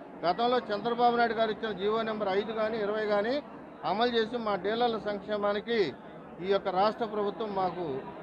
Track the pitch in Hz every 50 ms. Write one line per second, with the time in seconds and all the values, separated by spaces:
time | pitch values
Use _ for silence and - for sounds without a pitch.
0 | - - - - - 170 180 202 233 240 254 247 240 - 208 202 208 233 233 233
1 | 240 240 240 240 233 226 226 226 226 220 208 - 226 220 202 180 196 208 220 226
2 | 226 220 220 214 208 196 185 202 214 220 220 226 214 214 226 220 208 196 214 214
3 | 214 208 208 202 208 233 269 294 294 - - - - - - - - 156 185 214
4 | 240 247 240 226 220 214 247 240 226 214 202 185 175 202 220 233 247 240 226 208
5 | - 208 208 202 185 208 214 208 202 202 208 208 - 226 233 220 180 139 117 -
6 | - - - - - - - 156 170 190 196 196 190 202 185 185 202 220 214 -
7 | 240 208 214 214 202 202 196 - 226 208 196 196 185 180 170 180 175 151 131 135
8 | - - - -